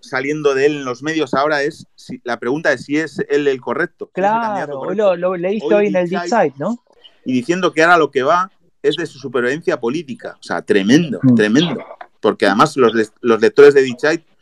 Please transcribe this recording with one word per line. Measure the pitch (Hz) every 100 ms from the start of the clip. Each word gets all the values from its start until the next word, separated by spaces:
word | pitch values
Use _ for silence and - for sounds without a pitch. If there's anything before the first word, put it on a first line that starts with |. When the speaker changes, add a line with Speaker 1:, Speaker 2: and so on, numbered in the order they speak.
Speaker 1:
saliendo | - 127 135 156 143
de | 135 147
él | 147
en | 135
los | 123
medios | 147 160 135
ahora | 131 147 147
es | 143 156 - _
si, | - 127
la | 123 120
pregunta | 120 147 160
es | 127 -
si | 147
es | 160 - -
él | 143 143
el | 131
correcto, | 123 123 175 - -
si | -
es | 196
el |
candidato | 226 226 202
Speaker 2:
Claro, | 151 139
hoy | 135
Speaker 1:
correcto. | 196
Speaker 2:
lo, | 208 175
lo | 180 180
leíste | 175 214 -
Speaker 1:
Hoy |
Speaker 2:
hoy | 208 208
en | 185
el | 175
Speaker 1:
Deep | 190
Speaker 2:
Deep | 175
Speaker 1:
Side, | 233
Speaker 2:
Side, | 160 135
¿no? | 165 240 _ _ _ _
Speaker 1:
y | -
diciendo | 127 120 180 175
que | 151
ahora | 165 175
lo | 147
que | 135
va | 131 175 196 _ _ _
es | 139 151
de | 165
su | 143
supervivencia | 139 123 120 151 180 156
política. | 117 156 139 113 - -
O |
sea, | - 87
tremendo, | - 104 95 147 165 95
Speaker 2:
Mm. | 131 117
Speaker 1:
tremendo. | 107 123 170 131 - - - _
Porque | 107 98 101
además | 101 151 139
los | 120
le-, | 113 107 _
los | 123 113
lectores | 110 123 143
de | 139
Deep | 131 117
Side | 147 165 _ _